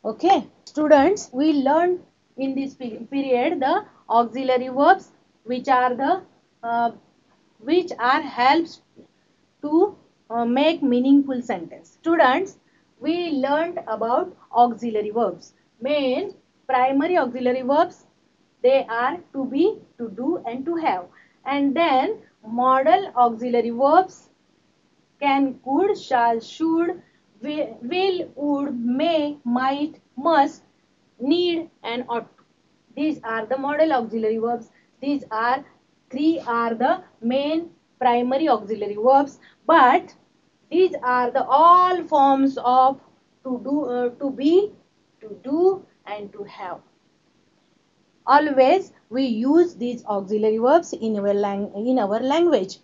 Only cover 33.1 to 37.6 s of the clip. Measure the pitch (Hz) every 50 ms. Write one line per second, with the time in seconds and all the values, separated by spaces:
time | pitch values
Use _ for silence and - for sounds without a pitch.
33.1 | 294 - - 226 226 226 220 220 254 269 277 285 294 294 311 320 285 254 233 -
34.1 | 226 226 220 214 226 226 220 233 240 233 233 _ _ _ _ _ _ _ 254 277
35.1 | 294 269 - - 220 220 226 240 262 285 277 - _ _ _ _ _ _ _ _
36.1 | - 277 302 320 330 - - 240 233 233 233 233 233 226 240 294 339 370 - _
37.1 | _ _ 226 233 254 269 277 294 320 330